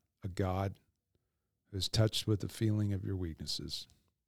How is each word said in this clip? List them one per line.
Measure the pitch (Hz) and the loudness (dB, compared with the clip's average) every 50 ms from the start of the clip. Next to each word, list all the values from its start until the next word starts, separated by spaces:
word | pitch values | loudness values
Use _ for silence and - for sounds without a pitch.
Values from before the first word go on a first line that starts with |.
| _ _ _ _ - | _ _ _ _ -8
a | 95 | -4
God | 87 - 98 92 92 95 98 98 92 - _ _ _ _ _ _ _ _ _ _ _ _ _ _ _ _ _ _ | 0 0 2 2 2 2 2 0 -2 -6 _ _ _ _ _ _ _ _ _ _ _ _ _ _ _ _ _ _
who | - | -4
is | 95 90 - | -2 -2 2
touched | - 113 110 110 - - - | 4 4 4 4 4 0 0
with | - 107 98 | 2 2 2
the | - 98 | 0 -4
feeling | - - 113 107 107 107 104 101 101 | -4 0 0 2 2 2 2 0 0
of | 92 101 | -2 -2
your | 101 98 | -2 -4
weaknesses. | 92 92 82 78 - 76 73 - - 76 76 - - - - - _ _ _ _ _ _ | -2 -2 -4 -6 -6 -6 -6 -4 -4 -6 -6 -8 -8 -10 -12 -18 _ _ _ _ _ _